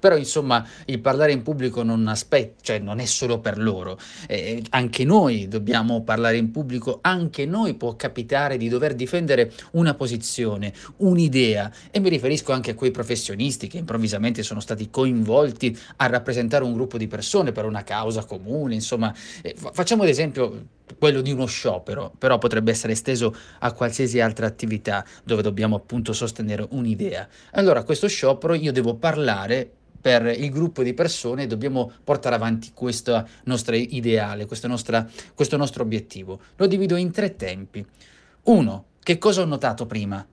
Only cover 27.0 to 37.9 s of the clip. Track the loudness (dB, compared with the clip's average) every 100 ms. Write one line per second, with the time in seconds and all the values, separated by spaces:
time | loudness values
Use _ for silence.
27 | -2 -6 -10 -18 -6 2 4 4 4 0
28 | 0 2 2 2 2 0 2 0 0 0
29 | 0 0 0 0 0 -2 -2 _ _ -4
30 | 4 4 4 0 -2 0 -2 0 -2 2
31 | 0 0 -4 -4 -4 -2 -2 -2 -2 -6
32 | -2 0 2 0 0 -2 -4 -6 -4 -4
33 | 0 0 0 -10 -4 -4 0 -2 0 -2
34 | 2 2 0 -6 -8 -8 -4 -6 0 -2
35 | -2 -10 -20 -2 0 2 -2 -2 -2 -2
36 | -6 -14 -14 -14 -16 _ 2 2 2 0
37 | 0 0 -4 -4 -8 -8 -10 -12 -14